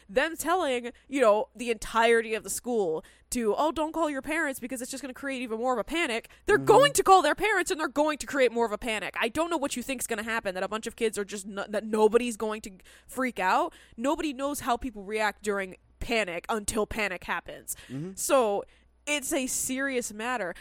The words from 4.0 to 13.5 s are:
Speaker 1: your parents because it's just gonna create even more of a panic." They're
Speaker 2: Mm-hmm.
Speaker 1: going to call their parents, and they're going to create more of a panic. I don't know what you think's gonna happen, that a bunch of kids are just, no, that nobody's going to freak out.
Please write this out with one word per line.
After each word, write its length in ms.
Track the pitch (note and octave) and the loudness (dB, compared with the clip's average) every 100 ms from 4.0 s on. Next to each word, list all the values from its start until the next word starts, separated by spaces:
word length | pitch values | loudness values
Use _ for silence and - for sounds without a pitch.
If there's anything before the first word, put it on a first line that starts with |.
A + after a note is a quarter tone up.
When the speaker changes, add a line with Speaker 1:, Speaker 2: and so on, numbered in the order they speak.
| D#4+ | -2
Speaker 1:
your 140 | C#4 | -2
parents 360 | - D#4+ D4+ C4+ | -4 -2 -2 -4
because 220 | A#3 B3+ | -8 -8
it's 100 | B3 | -8
just 120 | C4+ | -8
gonna 100 | C#4 | -10
create 280 | B3 C#4 C4 | -8 -8 -6
even 160 | B3 A3 | -6 -4
more 160 | B3+ | 0
of 40 | B3 | 0
a 60 | |
panic." 440 | - D#4+ D#4+ A3+ - - - | 0 -2 0 -2 -6 -12 2
They're 100 | G4+ | 2
Speaker 2:
Mm-hmm. 80 | |
Speaker 1:
going 280 | C4+ A4 C#5+ | 8 8 8
to 80 | C5+ | 4
call 180 | G4 F#4+ | 8 8
their 120 | D4 | 8
parents, 360 | - G#4 G4 F4 | 2 2 2 0
and 80 | F4+ | -2
they're 100 | D#4 | -2
going 280 | C4 D4+ D4+ | 0 0 0
to 80 | - | -4
create 240 | C#4 B3 | 2 2
more 140 | A#3 A3+ | 4 0
of 60 | |
a 60 | G#3 | -2
panic. 360 | A#3+ G#3+ E3+ E3+ | -4 -4 -4 -2
I 80 | A3+ | -2
don't 220 | C#4+ E4+ | 0 0
know 80 | E4 | 0
what 180 | C#4 - | -2 -4
you 60 | |
think's 240 | A#3 B3+ - | -6 -6 -4
gonna 160 | A3+ | -4
happen, 320 | A3+ A3+ G#3 | -2 -4 -4
that 80 | F#3 | -4
a 60 | F#3+ | -4
bunch 180 | G#3+ A3+ | -4 -8
of 100 | - | -2
kids 220 | A3 G#3 | -2 -2
are 80 | G3+ | -6
just, 200 | G#3 G3 | -8 -10
no, 200 | G3 G3+ | -10 -4
that 160 | G#3 | -6
nobody's 540 | A3 A3 G#3+ A3+ A#3+ G#3+ | -2 4 6 6 2 -4
going 240 | A3 G#3+ | -4 -6
to 80 | G#3+ F#3 - - - | -10 -18 -20 -20 -12
freak 320 | - B3+ G#3+ | -4 -4 0
out. 360 | F#3 | 0